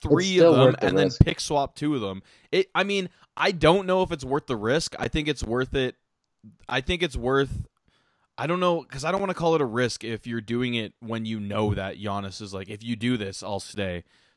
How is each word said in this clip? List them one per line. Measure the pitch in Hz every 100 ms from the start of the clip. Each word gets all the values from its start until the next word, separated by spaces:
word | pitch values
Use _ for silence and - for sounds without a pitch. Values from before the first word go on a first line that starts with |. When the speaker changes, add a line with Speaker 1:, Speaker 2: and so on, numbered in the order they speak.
| 156
Speaker 1:
three | 151 190 185
Speaker 2:
still | 170
Speaker 1:
of | 143
them | 127
Speaker 2:
worth | 123
the | -
Speaker 1:
and | -
then | -
Speaker 2:
risk. | -
Speaker 1:
pick | - 165
swapped | - 147 139 -
two | 147 143
of |
them. | 101 95 - _ -
It, | 180 190 170
I |
mean, | 196 202 180 _ _ -
I | 175
don't | 180 156 190 185
know | 185
if | 185
it's | 165 131
worth | 139 -
the | 117
risk. | 107 135 - -
I | 123
think | 156 151
it's | 139
worth | - 120 127
it. | 139 127 - _ _ _ _ 110 - -
I | 127
think | 135 180
it's | 170 127
worth, | 120 135 139 - - _ _ _ _ _ _ -
I | 135
don't | 180
know, | 180 170
'cause | - 139
I | 156
don't | 190
wanna | 196
call | 180 165 160
it |
a | 135
risk | 110 123 -
if | 110 110 -
you're | 117
doing | 104 120 123 120
it | 107 _
when | 113 113 110
you | 110
know | 101 104 107
that | 101 95 87
Giannis | 101 101 98 98
is | 104
like, | 95 98
"If | 104
you | 113 113
do | 120 123
this, | 98 98
I'll | 98 101
stay." | - 101 95 87 - _ _